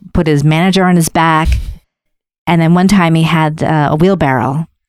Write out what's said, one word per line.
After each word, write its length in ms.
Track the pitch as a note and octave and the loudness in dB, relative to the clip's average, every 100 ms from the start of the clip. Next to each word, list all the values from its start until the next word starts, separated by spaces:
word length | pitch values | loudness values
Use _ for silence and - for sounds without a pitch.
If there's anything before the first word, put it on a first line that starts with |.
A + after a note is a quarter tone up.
| - | -6
put 120 | - D#3+ | -2 0
his 180 | D3 | 0
manager 400 | D3+ D#3 F#3+ F#3+ F#3 | 0 0 0 0 2
on 100 | F3 | 0
his 140 | D#3+ | 0
back, 400 | E3+ E3 D#3 D#3+ - - - _ _ _ _ _ _ - | 0 0 2 0 -2 -4 -14 _ _ _ _ _ _ -2
and 120 | E3+ | 0
then 140 | D#3+ | 2
one 140 | F3 F#3+ | 2 2
time 260 | G3+ E3+ | 2 2
he 80 | D#3+ | 0
had, 380 | D#3+ D#3+ D#3 D#3 | 0 0 -2 -2
uh, 280 | - D#3 C#3+ | -2 0 0
a 40 | D3+ | 0
wheelbarrow, 680 | F3+ F#3 D3 C3 A#2+ C#3+ E3 _ | 0 0 0 -2 -2 -4 -8 _